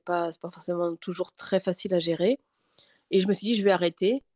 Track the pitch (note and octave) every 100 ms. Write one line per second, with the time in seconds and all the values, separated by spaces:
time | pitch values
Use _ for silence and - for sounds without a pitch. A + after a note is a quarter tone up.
0 | - F3 E3+ - F3+ - - F3 F3 E3
1 | - F3 F3+ - - F#3+ F#3 F3 F#3+ F3+
2 | E3 E3 F#3 C#4 _ _ _ _ - _
3 | - F#3+ F#3+ F#3+ G#3 A3+ G3 F3+ F3 -
4 | G3 C4+ -